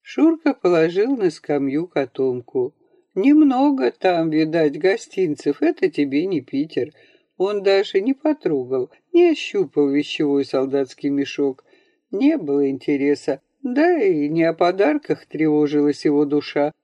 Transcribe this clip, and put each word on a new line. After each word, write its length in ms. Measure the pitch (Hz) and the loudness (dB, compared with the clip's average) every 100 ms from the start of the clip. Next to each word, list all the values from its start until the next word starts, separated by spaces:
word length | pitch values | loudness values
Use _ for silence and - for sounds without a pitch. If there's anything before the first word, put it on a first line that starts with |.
Шурка 540 | - - 302 330 - | -10 2 2 2 -2
положил 600 | - 180 175 165 175 226 269 | 0 2 2 2 0 -2 0
на 140 | 190 | -2
скамью 560 | - - 147 139 143 175 | -4 -4 -2 -2 -4 -4
котомку. 880 | - 135 - 131 123 120 135 127 _ _ _ _ | -4 -6 -2 -2 -2 -6 -6 -6 _ _ _ _
«Немного 800 | - 226 302 302 254 285 269 262 | -2 4 6 4 4 0 2 -2
там, 380 | - 190 175 165 | 0 0 0 0
видать, 480 | 156 156 170 156 143 | 0 0 0 0 0
гостинцев, 840 | 190 202 - - 370 294 - 143 | 0 0 -6 -4 -4 -2 -4 0
это 260 | 311 339 190 | -2 0 -2
тебе 380 | 151 143 139 185 | 0 -2 -2 -2
не 140 | 170 | -4
Питер». 520 | 123 135 156 - 117 _ _ _ _ _ | -4 -6 -4 -4 -6 _ _ _ _ _
Он 260 | 202 208 | -4 -2
даже 380 | 196 196 202 196 | 2 2 2 -2
не 140 | 214 | -2
потрогал, 760 | 269 311 294 180 143 123 131 - _ _ | -2 -2 -2 -2 -2 -2 -4 -4 _ _
не 180 | 349 349 | 4 4
ощупал 580 | 302 - - 151 - 143 | 2 -4 -4 -2 0 0
вещевой 560 | 143 147 - 151 143 | 0 -4 -4 0 0
солдатский 680 | 135 139 135 139 131 - 143 | 0 -2 -2 -2 -4 -6 -4
мешок. 540 | 139 139 - 143 131 _ _ _ _ _ | -2 -4 -2 -4 -4 _ _ _ _ _
Не 260 | 196 269 311 | 0 0 0
было 320 | 156 143 139 | -2 0 0
интереса, 720 | 135 - 143 139 143 - 139 _ _ | -2 -2 0 0 0 -2 -8 _ _
да 400 | 262 247 330 349 | -6 0 2 2
и 260 | 202 160 147 | 2 0 0
не 140 | 160 | 0
о 100 | 165 | 0
подарках 720 | 160 175 185 214 302 - - - | 2 0 2 0 0 -4 -8 -6
тревожилась 800 | - 156 151 147 147 147 139 | -2 0 2 2 2 0 0
его 200 | 156 143 | 0 0
душа. 480 | 147 147 139 151 147 - | 2 0 -2 -2 -2 -4